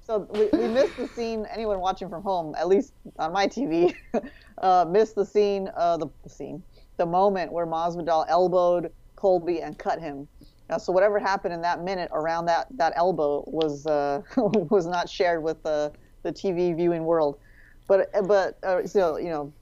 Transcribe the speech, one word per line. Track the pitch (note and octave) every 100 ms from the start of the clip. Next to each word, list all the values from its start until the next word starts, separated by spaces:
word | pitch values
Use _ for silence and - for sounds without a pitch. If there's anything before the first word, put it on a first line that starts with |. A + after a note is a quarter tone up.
| -
So | A3 F3+
we, | G#3 G#3+ D#4
we | A#3
missed | A3+ G#4+ -
the | -
scene. | - A3+ A3+ G#3
Anyone | G#3 A3 G3
watching | F3+ F#3+ F#3
from | F3+
home, | G3 F#3 D#3 -
at | E3
least | G3 - _ - -
on | D#3+
my | F3+ G3
T | - C#4+
V, | D#4+ F4 - -
<laughs> | A3+ C#4+ - - -
uh, | F#3+ F3+ E3
missed | F#3 A3 A3
the | G3+
scene, | G#3 G3+ G3 F#3+ -
uh, | E3+ E3+
the, | D3+ -
the | -
scene, | - C#3 D3 - - - -
the |
moment | F3 F3 G3+ F#3+ E3+
where | E3+ E3+
Masvidal | E3 E3+ E3+ E3 D#3+ D3+
elbowed | E3 F#3 F3+ F3 F3 E3 - - -
Colby | G3+ F3+ E3 E3+
and | D3 D3+
cut | G3+ D#3+
him. | D3 C#3+ C#3+ - - _ -
Uh, | E3
so | -
whatever | F#3 G3+ G#3
happened | G3 G3 G3
in | E3+
that | E3+ D#3
minute | F3 F#3+ E3
around | D#3 D#3 E3 E3+
that, | E3 - B2+
that | D#3+ -
elbow | F3 E3+ D3 C#3+ -
was, | D3+ D#3+ C#3+ D3
uh, | D3 C#3+ C#3+ C#3+
<laughs> | - G#3+ G#3 E3
was | G#3 E3+
not | F3 E3+
shared | - F3+ E3+
with | D#3 D#3
the, | - D3+ D3 - - _
the | F3
T | - G3
V | F3 F3+
viewing | E3 F3 E3+
world. | D#3+ E3+ D3 C#3+ - - - - _
But, | G3 - G3+ F#3
but, | G3+ F3 -
uh, | - F3+ D3+
so, | G#3 F3+ D3
you | E3+
know | D#3+ C#3+ D3